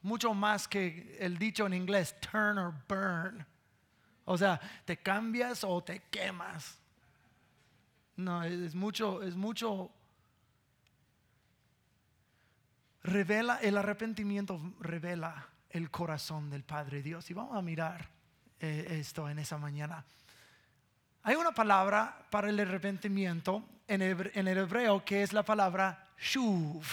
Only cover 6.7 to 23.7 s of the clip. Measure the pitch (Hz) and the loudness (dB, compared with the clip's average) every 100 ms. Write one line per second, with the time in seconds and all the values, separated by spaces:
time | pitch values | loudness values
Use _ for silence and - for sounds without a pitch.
6.7 | - _ _ _ _ _ _ _ _ _ | -16 _ _ _ _ _ _ _ _ _
7.7 | _ _ _ _ - 185 175 170 175 175 | _ _ _ _ -6 -2 -2 -2 -2 -4
8.7 | 165 202 - 220 185 190 175 208 233 226 | -2 -4 0 -2 -2 -4 -2 -4 -2 -2
9.7 | 196 185 - _ _ _ _ _ _ _ | -2 -6 -12 _ _ _ _ _ _ _
10.7 | _ _ _ _ _ _ _ _ _ _ | _ _ _ _ _ _ _ _ _ _
11.7 | _ _ _ _ _ _ _ _ _ _ | _ _ _ _ _ _ _ _ _ _
12.7 | _ _ _ 180 196 185 214 240 240 220 | _ _ _ 0 2 4 2 2 2 4
13.7 | 202 202 208 226 220 202 202 202 180 165 | 4 2 0 -4 -2 -2 0 -2 -4 -6
14.7 | - 170 165 175 175 160 139 131 _ _ | -8 -6 -4 -4 -4 -4 -8 -16 _ _
15.7 | 170 165 - 170 151 - 156 147 143 - | -6 -4 -4 -2 -2 -4 -6 -4 -8 -6
16.7 | 151 139 143 139 165 - 175 254 202 175 | -6 -4 -6 -6 -8 -8 -8 -4 -4 -2
17.7 | 160 160 165 - _ _ _ _ _ 160 | -2 -2 -4 -14 _ _ _ _ _ -4
18.7 | 151 - 156 143 - 147 147 147 151 147 | -4 -2 -4 -4 -6 -6 -6 -6 -6 -6
19.7 | 143 151 160 - - - - - _ _ | -4 -6 -8 -14 -20 -20 -20 -20 _ _
20.7 | _ _ _ _ _ 214 294 339 233 220 | _ _ _ _ _ 2 4 4 2 6
21.7 | 196 190 208 220 - - 208 208 208 202 | 6 6 4 2 -4 -2 0 2 2 0
22.7 | 185 196 196 214 196 185 165 175 196 - | 0 -2 -4 -2 0 0 0 0 -2 -4